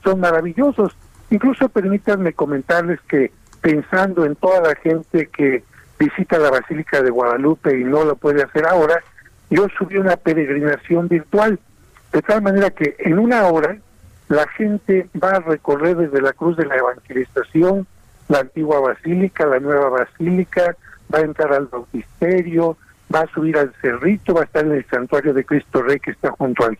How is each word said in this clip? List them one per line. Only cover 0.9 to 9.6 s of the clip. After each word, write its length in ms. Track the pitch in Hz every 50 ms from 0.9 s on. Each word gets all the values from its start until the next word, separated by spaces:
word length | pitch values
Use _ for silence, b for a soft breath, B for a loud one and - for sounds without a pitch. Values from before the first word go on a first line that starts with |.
| - - - - - - - -
Incluso 380 | 220 202 - 269 247 - 269 254
permítanme 640 | - 220 185 190 202 202 - 220 208 190 185 165 -
comentarles 680 | - 151 143 147 135 131 - 170 175 170 170 170 - _
que 240 | - - 143 131 - _ _ _ _ - -
pensando 640 | - 170 151 151 - - - 185 190 196 180 170 160
en 100 | 143 147
toda 260 | - - 185 190 185
la 140 | 170 156 147
gente 520 | - - 165 160 165 160 - - 170 147
que 360 | - - - 147 139 131 120 - b b b b b _
visita 400 | - - 294 - - 180 - 180
la 140 | 165 151 143
Basílica 500 | 131 131 110 - 156 151 160 - - 143
de 80 | 131 127
Guadalupe 680 | 117 123 123 120 120 127 139 151 160 - - 156 135 127
y 40 | 123
no 200 | 127 139 147 156
lo 120 | 151 139
puede 280 | - - 147 143 147 139
hacer 220 | 135 - 151 156
ahora, 360 | 165 185 180 156 151 165 165 - B B B B B _ _ _ -
yo 180 | 165 170